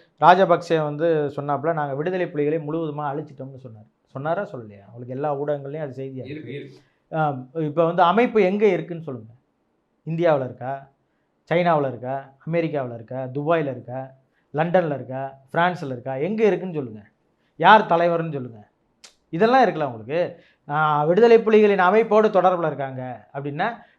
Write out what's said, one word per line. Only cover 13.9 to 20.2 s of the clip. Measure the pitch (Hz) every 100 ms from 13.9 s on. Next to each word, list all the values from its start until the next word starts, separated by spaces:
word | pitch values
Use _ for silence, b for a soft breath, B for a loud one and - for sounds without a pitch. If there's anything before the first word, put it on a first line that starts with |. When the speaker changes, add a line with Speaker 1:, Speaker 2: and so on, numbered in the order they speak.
| 131 135 _ _ _ _
Speaker 1:
லண்டன்ல | 143 175 180 160
இருக்கா, | 135 120 131 135 135 _
பிரான்ஸ்ல | 160 180 170 143
இருக்கா, | 123 131
எங்க | 135 170 220
இருக்குன்னு | 214 175 185
சொல்லுங்க, | 156 120 107 - _ _ _ _ -
யார் | 170 214 160
தலைவர்னு | 170 175 170 165
சொல்லுங்க. | 147 120 107 - _ _ _ - _ -
இதெல்லாம் | 165 226 262
இருக்குல்ல | 214 156
உங்களுக்கு. | 143 113 107 165